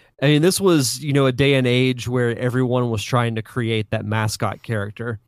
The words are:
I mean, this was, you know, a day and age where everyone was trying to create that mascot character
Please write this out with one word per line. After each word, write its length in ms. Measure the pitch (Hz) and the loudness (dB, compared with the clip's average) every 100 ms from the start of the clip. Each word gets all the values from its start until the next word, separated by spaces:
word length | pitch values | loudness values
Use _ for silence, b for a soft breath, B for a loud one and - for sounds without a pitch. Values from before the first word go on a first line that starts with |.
| b b | b b
I 40 | 139 | 2
mean, 160 | 147 | 4
this 180 | 170 185 | 2 2
was, 420 | 196 165 120 127 | 2 4 2 -4
you 120 | 143 | 0
know, 100 | 139 | 2
a 80 | 135 | 2
day 220 | 127 139 | 2 2
and 120 | 135 123 | 2 2
age 400 | 123 131 123 117 | 2 2 0 -4
where 320 | 127 120 113 | 0 0 0
everyone 520 | 123 123 123 123 120 | -2 0 0 0 0
was 120 | 110 | -2
trying 340 | - 123 117 113 | -2 0 0 -4
to 60 | |
create 460 | - 131 113 110 104 | -6 -6 -2 -2 -2
that 140 | 110 | -6
mascot 580 | 104 110 107 - 107 101 | -2 -2 -2 -2 -6 -6
character 560 | - 110 101 - 117 110 | -6 -6 -6 -8 -10 -10